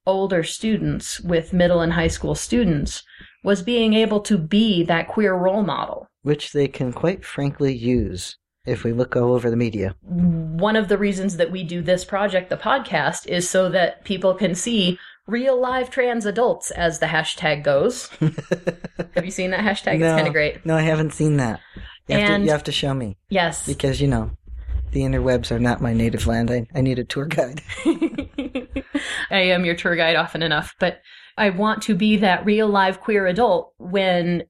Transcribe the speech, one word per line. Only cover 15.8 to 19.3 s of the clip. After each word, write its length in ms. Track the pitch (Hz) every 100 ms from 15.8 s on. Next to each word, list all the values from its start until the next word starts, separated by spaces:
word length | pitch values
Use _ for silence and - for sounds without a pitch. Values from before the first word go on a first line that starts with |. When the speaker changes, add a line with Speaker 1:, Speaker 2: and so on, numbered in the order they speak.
| 254
Speaker 1:
trans 360 | 269 247 233 208
adults, 420 | 196 240 - -
as 280 | - 170 151
the 60 | 156
hashtag 560 | 160 156 - 156 147
goes. 440 | 147 139 202 247 - -
Speaker 2:
<laughs> 1000 | 156 - - 170 - - - - 175 180
Speaker 1:
Have 100 |
you 60 | 175